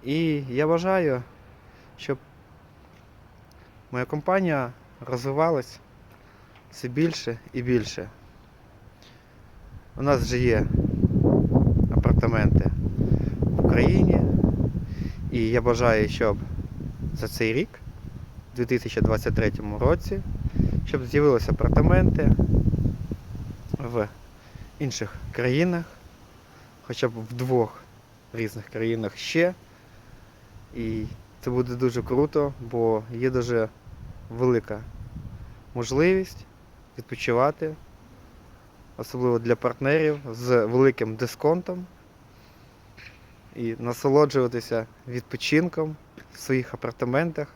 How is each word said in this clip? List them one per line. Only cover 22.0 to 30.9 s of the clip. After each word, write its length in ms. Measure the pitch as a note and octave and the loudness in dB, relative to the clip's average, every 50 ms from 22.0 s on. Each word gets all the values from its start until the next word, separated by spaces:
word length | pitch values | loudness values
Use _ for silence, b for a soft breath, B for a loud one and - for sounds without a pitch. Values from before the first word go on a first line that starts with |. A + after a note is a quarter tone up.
| F#3 - - - D3+ - - - - - - - - - - - - - - - - - - - - - - - - - - - - - - - | 6 4 2 4 4 4 4 4 4 2 4 2 2 2 0 2 0 0 -2 -2 -8 -8 -10 -10 -12 -14 -12 -12 -12 -12 -12 -14 -10 -8 -8 -6
в 280 | C3+ A#2+ A#2+ A#2 G#2 G#2+ - - - - B B B B B B B B B - | -6 -4 -2 -2 -2 -2 -4 -16 -20 -20 B B B B B B B B B -6
інших 360 | D3+ C3+ - - A2 G2+ - - - - | -6 -6 -4 -6 -8 -8 -10 -12 -14 -10
країнах, 540 | - - A#2+ B2 B2+ C#3+ E3+ F3+ F3 E3+ E3 - - - - - - - - - - - B B B B B B B B - - | -6 -2 0 0 2 2 2 0 0 -4 -6 -10 -16 -20 -20 -20 -20 -20 -20 -20 -20 -20 B B B B B B B B -12 -12
хоча 200 | B2 - - B2 | -6 -4 -4 -4
б 40 | A2+ A#2 A2 A2 | -4 -4 -10 -10
в 40 | A#2+ | -6
двох 500 | A#2+ B2+ B2+ C3 B2 A2+ G#2+ - - - - - - - - - - _ - - | -6 -4 0 2 2 2 0 -4 -14 -20 -20 -20 -20 -20 -20 -20 -20 _ -14 -8
різних 320 | A2+ A2+ G#2+ - A2+ G#2 | -8 -8 -6 -8 -12 -16
країнах 520 | - - A2+ A2 A2+ A#2 A2+ A2 G2+ - - | -10 -8 -4 -2 -2 -2 -2 -4 -6 -8 -8
ще. 360 | - - - E3 E3+ F3+ F#3 - B B B B B B B B B B B B B B B B B B B - - - - | -10 -4 0 2 2 2 0 -6 B B B B B B B B B B B B B B B B B B B -20 -20 -16 -12
І 280 | A#2+ A#2 A2+ | -8 -6 -6